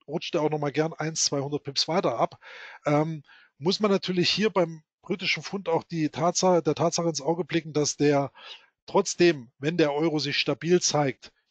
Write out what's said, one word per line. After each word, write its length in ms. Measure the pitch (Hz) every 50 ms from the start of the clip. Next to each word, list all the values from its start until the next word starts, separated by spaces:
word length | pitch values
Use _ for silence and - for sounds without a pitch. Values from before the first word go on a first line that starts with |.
| _ -
rutscht 260 | 147 175 - - -
er 80 | 165
auch 80 | 151 147
nochmal 220 | 151 151 147 147
gern 220 | 127 147 156 165 160
eins, 320 | - 151 156 160 - -
zweihundert 380 | - 151 143 135 143 147 139 -
Pips 240 | 143 135 - - -
weiter 300 | 160 196 180 165 120 117
ab, 220 | 156 - - - - - - - - - - - -
ähm, 380 | 147 147 147 156 160 160 151 - _ - - - _ _ -
muss 200 | 135 175 202 -
man 120 | 214 202
natürlich 400 | 196 185 - - 185 180 170 -
hier 180 | - 180 208 220
beim 320 | - 196 170 165 165 156 - _ _ _ -
britischen 400 | - 196 - 190 156 - 160 143
Pfund 260 | - - 202 185 170
auch 140 | 165 156 -
die 260 | - 170 165 156 143
Tatsache, 540 | - - 160 175 175 - 190 185 180 165 143
der 100 | 160 147
Tatsache 340 | - 156 170 - - 170 170
ins 140 | 156 143
Auge 240 | 135 147 170 170 175
blicken, 260 | - 151 165 156 165
dass 260 | 131 151 151 143 - -
der 340 | 147 147 147 139 139 131 - - - - - - _ _ _ _ _ -
trotzdem, 640 | - 190 196 - - - 175 175 165 139 120 117 _ -
wenn 180 | 135 151 175 170
der 160 | 160 147 143
Euro 240 | 147 160 165 151 156
sich 200 | 131 143 131 -
stabil 440 | - - 143 - - 165 180 180
zeigt, 500 | - - - 147 147 135 117 _ - - _ _ _ _